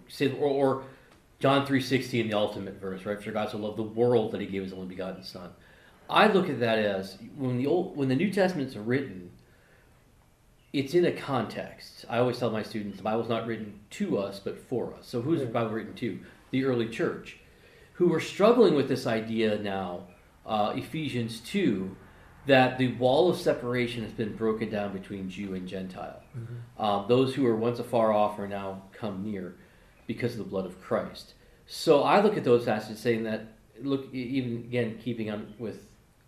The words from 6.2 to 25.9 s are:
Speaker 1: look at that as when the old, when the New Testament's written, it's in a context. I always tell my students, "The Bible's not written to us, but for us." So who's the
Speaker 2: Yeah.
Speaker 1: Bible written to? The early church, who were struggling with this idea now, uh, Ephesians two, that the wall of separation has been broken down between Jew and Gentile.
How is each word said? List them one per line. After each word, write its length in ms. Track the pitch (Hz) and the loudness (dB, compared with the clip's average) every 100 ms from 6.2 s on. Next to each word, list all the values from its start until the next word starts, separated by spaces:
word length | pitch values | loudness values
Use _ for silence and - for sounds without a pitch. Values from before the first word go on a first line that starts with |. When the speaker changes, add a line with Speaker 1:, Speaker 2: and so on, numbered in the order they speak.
| 208 | 8
Speaker 1:
look 200 | 190 - | 6 2
at 100 | 123 | 0
that 180 | 117 110 | 2 4
as 400 | 104 95 95 - 117 151 | 2 0 -6 -12 -16 -6
when 200 | 131 123 | -2 0
the 100 | 139 | 2
old, 300 | 175 185 147 | 0 0 -2
when 120 | 135 | 0
the 60 | |
New 160 | 131 196 | 2 2
Testament's 460 | 190 185 165 131 104 | 2 2 2 -4 -4
written, 540 | 110 131 120 92 90 - - _ _ _ _ _ _ _ _ _ _ _ _ | 0 0 -2 -10 -14 -20 -20 _ _ _ _ _ _ _ _ _ _ _ _
it's 220 | 147 135 | -4 0
in 100 | 175 | 2
a 80 | 175 | 2
context. 920 | - - 127 101 - - - - - - | 0 -2 -2 -2 -6 -10 -14 -20 -20 -4
I 100 | 117 | 2
always 200 | 127 113 | 2 2
tell 120 | 120 | -2
my 120 | 107 | -2
students, 360 | 104 107 101 92 | -4 -6 -8 -6
"The 40 | |
Bible's 260 | 101 113 113 | -2 -2 0
not 180 | 113 113 | -2 -2
written 340 | 110 104 98 - | -6 -8 -14 -18
to 280 | - 202 120 | -6 -2 0
us, 220 | 98 - | -2 -6
but 180 | - - | -10 -10
for 360 | - 120 90 | -6 -4 -4
us." 120 | - - | -8 -8
So 140 | 123 | -6
who's 200 | 123 165 | 0 0
the 60 | 127 | 0
Speaker 2:
Yeah. 60 | |
Speaker 1:
Bible 180 | 117 110 | 0 -2
written 240 | 110 107 | -2 -8
to? 240 | - 120 90 - - - | -6 -6 -6 -12 -20 -4
The 140 | 131 | 0
early 240 | 135 123 113 | 2 0 -2
church, 500 | - 151 - - - - - - - - | -2 -2 -4 -12 -20 -20 -20 -20 -20 -20
who 140 | - 175 | 2 2
were 120 | 160 | 4
struggling 540 | - - 208 247 202 | -2 4 6 8 8
with 140 | 151 127 | 6 2
this 180 | 127 135 | 0 0
idea 520 | 110 110 113 107 104 | -2 0 2 2 2
now, 480 | 101 98 92 90 - - - _ - | -2 -4 -4 -8 -12 -20 -20 _ -4
uh, 260 | 107 104 135 | 0 0 -2
Ephesians 640 | 123 160 147 123 113 - | -6 -6 -4 -2 -4 -6
two, 560 | - 202 170 98 95 - - - - - 135 | -4 0 2 0 -4 -10 -20 -20 -20 -14 4
that 320 | 135 127 - | 6 6 4
the 100 | 131 | 0
wall 340 | 107 127 139 180 | 2 2 6 4
of 60 | - | 4
separation 640 | 165 139 123 123 120 120 | 0 0 -2 -2 -2 -4
has 100 | 110 | -8
been 220 | - 107 | -4 -6
broken 360 | 95 110 110 110 | -2 -2 0 -2
down 220 | 107 101 | -4 -4
between 360 | 95 95 101 95 | -6 -10 -8 -8
Jew 260 | 92 101 | -8 -8
and 120 | 92 92 | -6 -8
Gentile. 520 | 95 95 | -8 -8